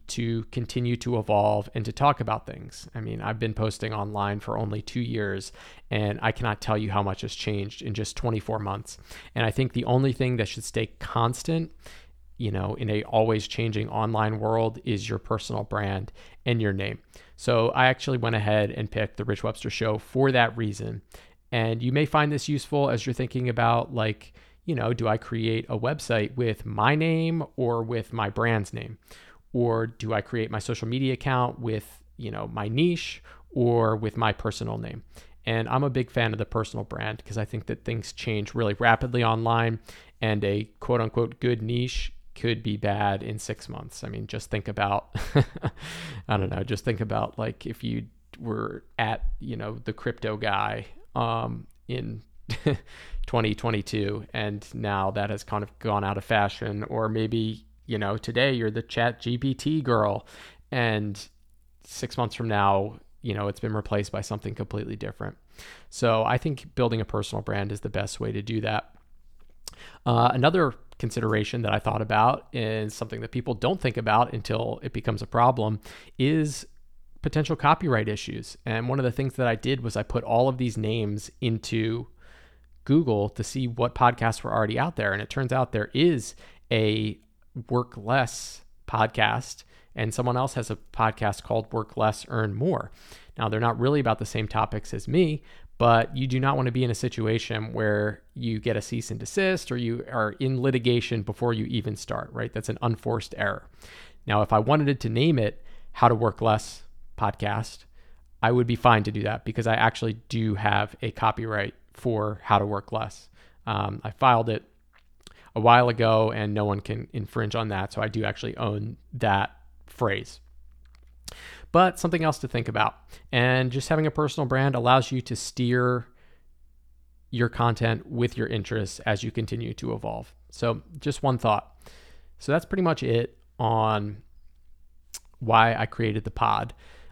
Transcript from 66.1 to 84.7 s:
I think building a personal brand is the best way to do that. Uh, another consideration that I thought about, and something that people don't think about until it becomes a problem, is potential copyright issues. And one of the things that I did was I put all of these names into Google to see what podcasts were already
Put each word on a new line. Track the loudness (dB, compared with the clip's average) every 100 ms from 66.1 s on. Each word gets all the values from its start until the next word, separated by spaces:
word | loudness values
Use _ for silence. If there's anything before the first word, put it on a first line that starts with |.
| 4 4
I | 2
think | 0 -4 -6 -2
building | 0 0
a | -2
personal | -4 -4 -4
brand | -4 -2 -2
is | -4
the | -4
best | -4 -4 -4
way | -4
to | -4
do | -4 -4
that. | -2 -2 -4 -12 -20 -20 -20 -20 -20 -20 -18 -18 -20 -6 2
Uh, | 4 4
another | 4 4 4 2 0 -12 -8
consideration | -6 -2 0 0 0 -2
that | 0
I | 0
thought | 0 -2
about, | 2 4 4 4 -2
and | -4 -2 -2 -4
something | -6 -8 -8
that | -6
people | -4 -4
don't | 0 0 2
think | 0 0
about | 4 4 4
until | 0 -2 -2 -2 -6
it | -6
becomes | -4 -4 -4
a | -2
problem, | 4 6 4 2 -2 -6 -20 -12 -2
is | 2 2 0 -4 -12 -20 -20 -20 -20 -8
potential | -2 0 0 2
copyright | 4 4 4 2 2
issues. | -2 -6 -8 -10 -10 -4
And | -2 0
one | 0
of |
the | 0
things | 0 -2
that | 0 0
I | 0
did | 0 -2
was | -2 -2
I |
put | -2 -2
all | 2 4 4
of | 2
these | -2 -2
names | -2 0 -2 -4 -8 -4
into | -2 -2 -2 -2 0 -2 -8 -16 -20 -20 -20 -20 -20 -10
Google | 2 4 6 4 2
to | -2
see | -6 -4 -4
what | 0 -2 4
podcasts | 4 4 0 0
were | -2
already | 0 2